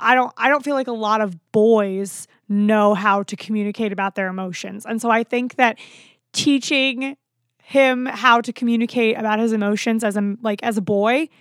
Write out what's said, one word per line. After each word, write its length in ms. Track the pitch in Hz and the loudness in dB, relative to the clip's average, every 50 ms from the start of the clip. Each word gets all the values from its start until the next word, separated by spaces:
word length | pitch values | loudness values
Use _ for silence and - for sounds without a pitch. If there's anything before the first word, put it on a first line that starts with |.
I 140 | - 226 254 | 2 2 4
don't, 180 | 254 247 247 - - | 4 2 0 -2 -2
I 100 | 226 262 | 0 2
don't 160 | 294 285 247 | 2 0 0
feel 100 | 294 285 | -2 -2
like 140 | 269 254 247 | -2 -2 -4
a 40 | |
lot 280 | 233 220 220 208 220 220 | -6 -4 0 0 0 0
of 160 | 214 190 175 165 _ _ | 0 -2 -4 -10 _ _
boys 760 | - 214 214 226 226 214 202 196 190 196 202 185 - - - - _ _ _ - | 2 4 4 6 6 4 2 0 -2 -4 -6 -8 -10 -14 -18 -20 _ _ _ -2
know 460 | 202 202 208 208 220 214 208 208 208 | 0 2 2 4 4 4 4 4 2
how 300 | 185 202 208 196 202 196 | 2 2 2 2 2 0
to 100 | - 208 | -4 -10
communicate 560 | - - - 214 208 202 208 196 - 226 208 | -10 -8 -6 -4 -4 -4 -4 -4 -4 -4 -4
about 220 | 196 190 196 196 - | -2 -4 -4 -4 -4
their 140 | 208 190 185 | -4 -6 -4
emotions. 580 | 185 190 190 180 165 - - 190 196 214 - | -4 -6 -8 -8 -10 -10 -12 -12 -14 -14 -8
And 160 | - 233 226 | -8 -6 -4
so 80 | 233 233 | 0 0
I 140 | 220 233 233 | 0 0 0
think 320 | - 247 240 247 240 - | -2 -4 -4 -4 -4 0
that 200 | - 247 226 220 - - - - - - _ _ _ _ _ | 2 2 2 0 -4 -12 -20 -20 -20 -20 _ _ _ _ _
teaching 840 | - - - 302 277 262 - - 294 269 269 262 240 254 269 277 277 - _ _ _ _ _ _ _ _ | -6 0 2 2 2 2 0 0 0 0 0 0 -2 -4 -6 -8 -8 -12 _ _ _ _ _ _ _ _
him 440 | _ - - 277 269 262 254 247 254 | _ 0 2 4 4 4 2 0 -2
how 340 | 247 233 208 233 254 233 233 | -6 -4 2 4 4 4 4
to 120 | 226 247 | 2 -2
communicate 640 | 233 - 254 233 233 226 233 226 - 247 226 220 220 - | -6 -4 -2 0 0 0 0 -2 0 0 0 0 0 -2
about 220 | 220 214 214 214 | -2 -2 0 0
his 120 | 233 226 | 0 0
emotions 520 | 220 214 202 202 214 202 - 233 220 220 233 | 0 0 0 0 -2 0 0 -2 -2 0 -2
as 120 | 208 196 | -2 -2
a, 200 | 208 202 202 202 - | -2 -2 -2 -4 -4
like, 200 | 240 220 208 - | -4 -4 -4 -2
as 140 | - 240 202 | -4 -2 -2
a 40 | 220 | -2
boy, 480 | 180 214 208 196 208 226 247 294 320 - _ _ | -2 0 0 2 2 2 2 0 -2 -4 _ _